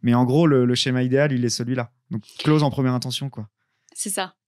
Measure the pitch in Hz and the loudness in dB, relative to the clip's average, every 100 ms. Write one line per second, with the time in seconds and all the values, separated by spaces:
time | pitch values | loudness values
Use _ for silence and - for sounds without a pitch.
0 | 120 120 127 143 170 135 123 123 135 127 | 0 2 4 4 4 4 2 0 0 -2
1 | 127 135 147 127 120 - 120 127 120 _ | 0 2 2 0 -2 -4 -4 -6 -6 _
2 | - 110 - - - 151 147 143 131 127 | -12 -10 -10 -6 0 2 2 0 -2 -2
3 | 127 117 139 - 104 _ _ _ _ - | -4 -8 -8 -12 -16 _ _ _ _ -12
4 | 208 190 185 _ | -8 -6 -8 _